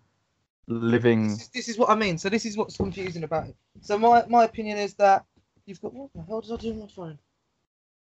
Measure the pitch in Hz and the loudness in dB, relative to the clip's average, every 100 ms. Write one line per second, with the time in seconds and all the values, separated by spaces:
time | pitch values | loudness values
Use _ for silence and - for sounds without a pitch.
0 | _ _ _ _ _ _ - 117 117 120 | _ _ _ _ _ _ -10 -4 0 2
1 | 120 113 107 104 - 254 233 214 240 214 | 4 4 2 -4 -10 -12 -8 0 2 2
2 | 214 165 196 220 226 208 214 - 196 185 | 0 -2 -2 -4 -4 -6 -6 -4 -6 -6
3 | 185 170 156 156 156 - _ _ - 208 | -10 -8 -6 -6 -6 -14 _ _ -6 2
4 | 226 240 226 240 226 226 214 208 202 - | 6 6 6 4 4 2 -8 -6 -6 2
5 | 202 196 - _ _ _ - 190 190 247 | 4 4 0 _ _ _ -20 -14 -14 -14
6 | 277 - 165 220 214 233 220 220 208 - | -18 -16 -10 -10 -8 -8 -8 -10 -12 -14
7 | 170 151 _ _ _ _ _ _ _ _ | -14 -16 _ _ _ _ _ _ _ _